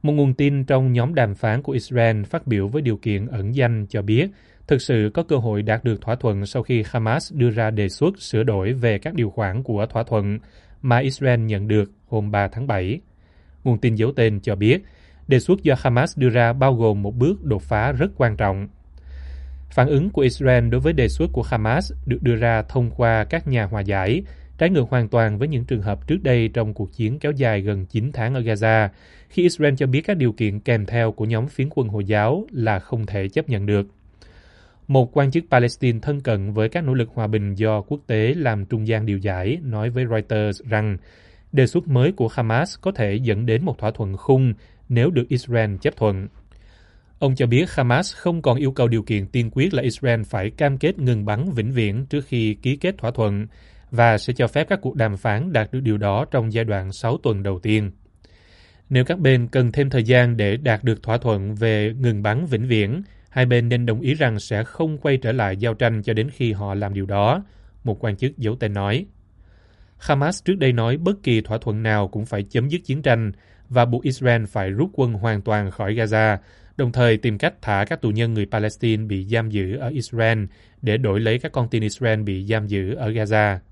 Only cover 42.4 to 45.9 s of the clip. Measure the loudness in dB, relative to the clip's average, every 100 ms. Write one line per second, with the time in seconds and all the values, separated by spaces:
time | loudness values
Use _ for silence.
42.4 | 0 0 0 -4 -6 0 0 0 0 0
43.4 | 2 0 0 -2 -4 -4 -6 -4 2 4
44.4 | 4 0 -10 -20 -2 2 4 2 0 -4
45.4 | 0 0 0 0 -2